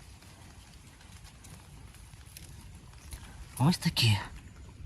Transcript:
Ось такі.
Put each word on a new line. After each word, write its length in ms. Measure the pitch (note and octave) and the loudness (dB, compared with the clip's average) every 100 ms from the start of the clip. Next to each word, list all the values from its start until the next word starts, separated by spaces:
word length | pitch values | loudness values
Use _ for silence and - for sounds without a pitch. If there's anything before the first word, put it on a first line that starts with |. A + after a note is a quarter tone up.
| - - - - - - - - - - - - - - - - - - - - - - - - - - - - - - - - - - - - | -16 -16 -18 -18 -18 -18 -18 -18 -18 -18 -18 -16 -16 -16 -16 -16 -16 -16 -16 -16 -16 -16 -16 -16 -14 -14 -14 -16 -16 -16 -12 -12 -12 -14 -6 4
Ось 200 | C#3+ F3+ | 6 6
такі. 400 | E3 - A2+ G#2 - - - - - - | 4 8 8 8 4 -8 -14 -14 -16 -12